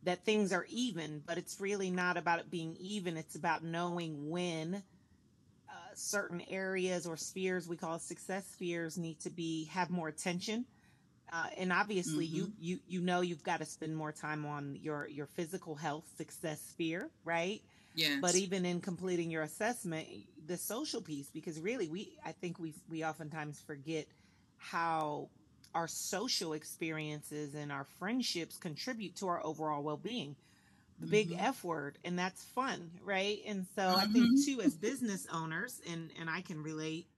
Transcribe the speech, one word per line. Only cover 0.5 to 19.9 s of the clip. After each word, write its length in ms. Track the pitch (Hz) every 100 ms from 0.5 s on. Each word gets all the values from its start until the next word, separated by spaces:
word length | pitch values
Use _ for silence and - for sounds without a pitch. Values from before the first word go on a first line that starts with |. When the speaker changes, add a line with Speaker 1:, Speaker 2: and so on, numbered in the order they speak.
Speaker 1:
are 140 | 180 -
even, 540 | 226 247 170 156 151 147
but 120 | 170
it's 220 | 175 -
really 300 | 196 202 190
not 260 | 180 180 175
about 240 | 165 170
it 100 | -
being 240 | 175 160 165
even. 400 | 185 208 180 165
It's 200 | 156 160
about 260 | 170 160
knowing 680 | 165 165 175 175 170 147 147
when, 520 | 175 180 160 160 196 - - - - _ _ _ - -
uh, 40 | 175 175
certain 480 | 208 - 208 - 175 -
areas 560 | 190 190 190 180 180 170
or 100 | 160
spheres 520 | - - 185 185 170
we 80 | 170
call 220 | 170 165
success 480 | - 175 - 190 190
spheres 500 | - 175 170 165 160
need 220 | 165 156
to 100 | -
be, 360 | 160 165 160 156
have 240 | 185 180
more 180 | 180 160
attention. 580 | 151 190 175 196 220 254 - - - _ - -
Uh, 140 | 165 160 -
and 160 | 185
obviously 540 | 180 208 202 175 151 165
you, 240 | 165 190
Speaker 2:
Mm-hmm. 80 | 220
Speaker 1:
you, 220 | 165 180 -
you 140 | 180
know, 200 | 175 180
you've 240 | 180 170
gotta 200 | - 165
spend 320 | 156 - 160 160
more 160 | 151
time 320 | 151 151 151 147
on 300 | 147 143 139
your, 320 | 156 147 143
your 180 | 143 143
physical 500 | - 165 175 - 147
health 340 | 156 147 - -
success 440 | 156 - 175 151
sphere, 500 | - - 165 165 302 -
right? 380 | - 170 175 208 - - -
Speaker 2:
Yes. 260 | - 160 139
Speaker 1:
But 160 | 175 180
even 280 | 196 190 180
in 140 | 175
completing 500 | 175 175 185 175 170
your 120 | 160
assessment, 680 | 156 - 220 240 175